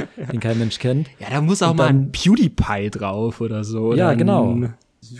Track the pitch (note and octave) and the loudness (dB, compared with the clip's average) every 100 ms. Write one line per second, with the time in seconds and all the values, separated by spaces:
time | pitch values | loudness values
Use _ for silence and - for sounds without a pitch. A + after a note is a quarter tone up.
0 | F#3+ - B2+ B2 A2+ A2+ A2+ - B2+ C3 | -10 -10 -8 -4 -2 0 -2 -2 -2 -2
1 | D#3 - G2+ C3+ D#3 G3 E3+ E3 D#3 C3+ | -4 -8 -6 -2 0 2 2 2 4 4
2 | C3+ - F3 A#3 G3 - - G2+ G#2 G#2 | 2 0 4 4 4 2 -2 -2 -4 -6
3 | G2+ G2+ A2+ - A2+ G#2+ G#2+ A2+ A2 B2 | -6 -4 -4 -4 -4 -4 -4 -2 0 2
4 | F3+ B2+ F3+ F#3+ A#2+ A#2+ A#2+ - _ _ | 2 2 2 4 2 0 -2 -6 _ _
5 | A2+ | -20